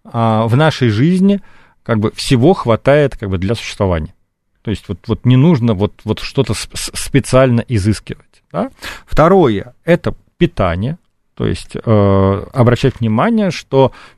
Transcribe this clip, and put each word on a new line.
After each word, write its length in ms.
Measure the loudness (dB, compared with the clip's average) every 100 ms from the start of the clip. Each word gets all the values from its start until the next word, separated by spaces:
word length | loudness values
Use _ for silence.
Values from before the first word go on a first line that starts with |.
а, 420 | -10 -2 0 0 0
в 100 | 2
нашей 320 | 2 2 0
жизни 500 | 2 2 2 2 0 -4 -20 _ _
как 140 | -4 -2
бы 120 | -2
всего 380 | -4 -2 2 4
хватает 640 | 2 0 0 2 2 2 -2
как 140 | -6
бы 80 | -4
для 160 | -4 -4
существования. 580 | -8 -4 -2 -2 -4 -12 _ _ _ _
То 80 | -8
есть 140 | -8 -8
вот, 100 | -10 -6
вот 180 | -2
не 120 | 2 4
нужно 380 | 4 2 0
вот, 180 | 0 -2 -4
вот 160 | -8 -6
что-то 340 | -4 -2 -2
сп-, 220 | -4 -8 -10
с-, 140 | -12
специально 680 | -10 -4 -2 2 2 2 0 -2
изыскивать. 760 | -2 0 -2 -6 -16 _ _ _
Да? 180 | -8 -8 -10 -18 -18 -4
Второе — 680 | 2 4 4 4 0 -6 -8
это 300 | -2 -2 -2 -8 _ -2
питание, 600 | -2 0 -2 -2 -4 -8 _ _ _ -8
то 100 | -6
есть, 240 | -6 -10 -8
э, 680 | 0 2 4 2 2 0 -4
обращать 460 | 0 2 2 0 -2
внимание, 500 | -2 0 0 0 -2
что 400 | -4 -2 2 2 0 -20